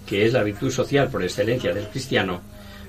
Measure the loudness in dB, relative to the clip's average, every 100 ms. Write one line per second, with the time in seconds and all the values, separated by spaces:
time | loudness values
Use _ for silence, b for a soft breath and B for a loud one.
0 | -4 2 4 4 2 0 -2 0 2 2
1 | 2 0 -2 0 2 2 0 -2 -4 -6
2 | 0 0 0 -2 -8 B B B